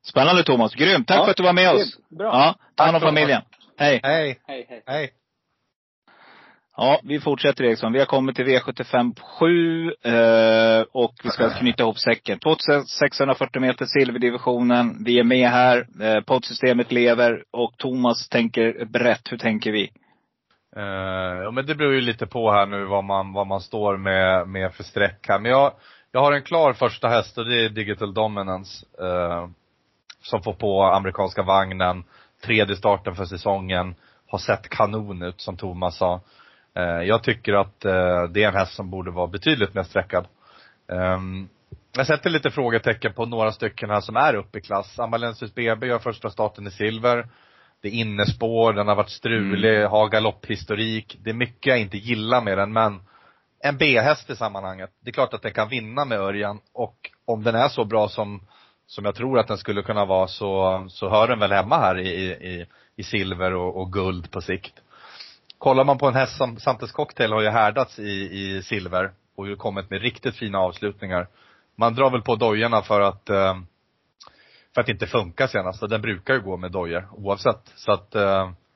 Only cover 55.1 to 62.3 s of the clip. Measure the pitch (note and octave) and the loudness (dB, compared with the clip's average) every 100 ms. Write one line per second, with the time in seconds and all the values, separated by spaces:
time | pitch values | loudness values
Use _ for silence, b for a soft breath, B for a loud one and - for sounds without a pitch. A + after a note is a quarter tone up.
55.1 | C3 B2+ G#2+ A2 G#2+ A2 B2+ A2 B2+ C#3 | -4 -4 -4 -6 -4 -4 -4 -8 -6 -4
56.1 | G#2+ G2 G2+ G#2 G#2 _ - A2 _ - | -2 -4 -4 -6 -8 _ -10 -10 _ -20
57.1 | _ - A2 A2+ A2+ C#3 - G#2+ A2 G#2 | _ -6 -2 0 2 0 0 -2 0 0
58.1 | - G#2 G2+ - b b b _ - G2+ | -2 -8 -10 -18 b b b _ -8 -6
59.1 | G2+ B2+ B2+ G#2+ G2+ - G2+ G2 G#2+ F#2+ | -4 0 0 0 -4 -6 -6 -2 -2 0
60.1 | F#2+ F#2 - G2+ F#2+ F#2+ F#2+ F#2+ - G2 | 0 0 -4 -4 0 0 -2 -6 -8 0
61.1 | G#2+ A2+ A#2 G2+ G2 F#2+ D#3 G2+ F#2 F#2 | 4 4 2 2 2 2 2 2 0 -4
62.1 | F2+ F#2 | -4 -6